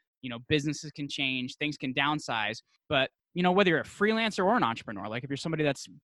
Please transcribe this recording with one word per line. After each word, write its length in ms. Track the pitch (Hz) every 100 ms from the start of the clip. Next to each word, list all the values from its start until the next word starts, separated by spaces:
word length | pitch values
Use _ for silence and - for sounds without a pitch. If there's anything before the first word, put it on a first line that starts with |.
| _ _
you 80 | 127
know, 120 | 117
businesses 520 | 127 151 147 143 151
can 160 | - 143
change, 480 | - 135 131 127 -
things 220 | 151 143
can 160 | 139
downsize. 640 | 131 143 151 - 117 104 113 - _ -
But, 200 | 143 131 _ _
you 100 | 175
know, 100 | 180
whether 180 | 185 185
you're 100 | 151
a 40 |
freelancer 600 | - - 208 226 226 202
or 120 | 185 233
an 40 |
entrepreneur, 460 | 120 117 - 98 104
like, 160 | 117
if 60 | 135
you're 80 | 135
somebody 260 | 170 156
that's 220 | 147 135 - 147